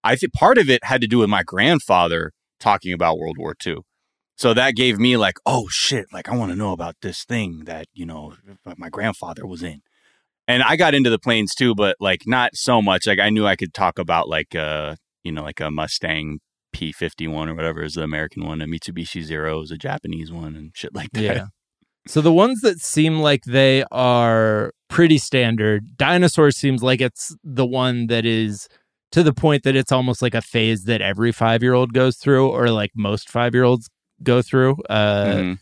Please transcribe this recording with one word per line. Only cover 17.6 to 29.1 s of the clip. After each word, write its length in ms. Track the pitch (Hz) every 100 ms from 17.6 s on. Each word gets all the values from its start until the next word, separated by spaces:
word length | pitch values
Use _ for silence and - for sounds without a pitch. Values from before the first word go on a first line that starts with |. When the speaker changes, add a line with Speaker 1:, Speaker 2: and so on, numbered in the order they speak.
| 82 78
Speaker 1:
is 120 | 78
the 80 | 80
American 420 | 78 76 78 - 80
one. 160 | 78
A 40 | 78
Mitsubishi 560 | 82 - 87 85 87
Zero 380 | 78 78 78 78
is 80 | 78
a 60 | 78
Japanese 540 | 135 139 85 82 80
one 220 | 82 78 78
and 140 | 78
shit 200 | - -
like 160 | - -
that. 100 | 117
Speaker 2:
Yeah. 240 | 107 123 101 _ _ _ _ _ -
So 140 | 151
the 100 | 156
ones 280 | 165 233 240
that 180 | 233 170
seem 380 | - 151 156 156
like 220 | 151 143
they 400 | - 127 135 131 -
are 840 | 123 127 120 117 113 110 107 107 _ _
pretty 300 | - 170 151
standard, 760 | - 135 117 113 107 104 110 -
dinosaurs 580 | 139 175 175 - 147 -
seems 260 | 143 127
like 180 | 127 131
it's 320 | 127 - - 160
the 220 | 160 127 123
one 400 | 127 127 123 117
that 180 | 117
is 440 | 113 113 110 101 - _ _ _ _